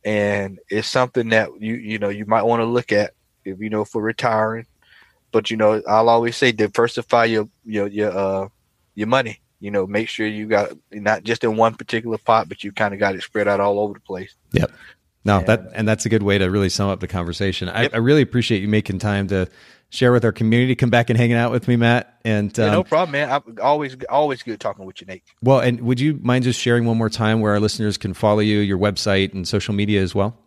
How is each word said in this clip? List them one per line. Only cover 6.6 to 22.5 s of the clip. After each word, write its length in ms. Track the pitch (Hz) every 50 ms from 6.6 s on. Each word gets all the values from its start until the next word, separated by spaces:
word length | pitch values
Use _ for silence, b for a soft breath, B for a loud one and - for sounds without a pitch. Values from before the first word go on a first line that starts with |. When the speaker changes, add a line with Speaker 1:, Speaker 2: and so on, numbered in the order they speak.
| 107 101 - - 117 120 - - 117 _ - 120 117
Speaker 1:
your, 240 | 117 113 110 107 107 _ _ _
your, 240 | 113 107 104 101 101
your, 280 | 101 104 107 107 90
uh, 320 | 95 98 95 98 95 98 98 _ _ _ _ _ _ _ _ _
your 140 | 101 104 107
money. 320 | 123 135 127 113 95 _ _ _ _ _
You 120 | - 101
know, 140 | 104 101 95
make 220 | 95 101 104 113 110
sure 180 | - - 107
you 200 | 107 107 107 107
got 240 | 107 110 101 104 - - - _ _
not 320 | - 107 101 107 107 98 95
just 180 | 110 117 -
in 140 | - 117 110
one 180 | 107 113 113 113
particular 440 | - 113 - - 113 110 120 110 104
pot, 300 | _ - 113 113 - 80
but 140 | 98 -
you 80 | - 101
kinda 260 | 98 - 110 101 98
got 200 | 98 104 98 95
it 60 | 90
spread 260 | - - _ 107 104 104
out 100 | 101 98
all 220 | 101 101 101 101
over 140 | 104 104 101
the 60 | -
place. 340 | _ _ 95 90 95 - _ _ _ _
Speaker 2:
Yep. 180 | - 120 - - B B B B B B _ _ _ _ _
No, 140 | 110 101 95
Speaker 1:
And 80 | 92 98
Speaker 2:
that, 220 | 110 117 - - -
and 140 | 104 110 107
that's 180 | 110 101 -
a 20 | 107
good 140 | 113 110
way 160 | 101 101 98 101
to 80 | 95
really 220 | 90 92 104 98 92
sum 200 | - - 101 98
up 120 | 95 -
the 80 | 92 87
conversation. 600 | 90 92 87 85 85 - 101 98 92 - 90 90
I, 140 | 85 101
Speaker 1:
Yep. 120 | 123 143 -
Speaker 2:
I 40 | 117
really 240 | 117 127 147 156
appreciate 400 | 135 - - 123 113 - 117 98
you 60 | 95 104
making 320 | 107 107 104 - 104 92
time 260 | - 104 101 101 98 90
to 200 | 98 95 92 90 b b b b b b b b
share 220 | - - 127 123
with 120 | 123 120 113
our 80 | 113
community, 420 | 101 - 113 110 113 120 123 127 127
come 160 | - 131 120
back 200 | 113 117 117 -
and 80 | 120 113
hanging 180 | 120 117 120
out 140 | 117 117 120
with 160 | 120 123 - -
me, 80 | 123
Matt. 420 | 117 117 117 120 120 - _ _ _ _
And, 320 | 113 107 104 104 101